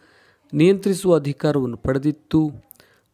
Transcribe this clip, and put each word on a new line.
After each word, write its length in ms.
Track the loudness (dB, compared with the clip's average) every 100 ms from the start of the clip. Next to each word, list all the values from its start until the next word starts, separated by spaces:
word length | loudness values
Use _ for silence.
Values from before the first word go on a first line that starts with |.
| _ _ _ _ _
ನಿಯಂತ್ರಿಸುವ 640 | 2 2 2 0 -2 2 2
ಅಧಿಕಾರವನ್ನು 600 | 0 -2 -2 0 -2 -4
ಪಡೆದಿತ್ತು. 720 | -4 -2 -2 -6 -2 0 0 -4 -18 -20 _ _ _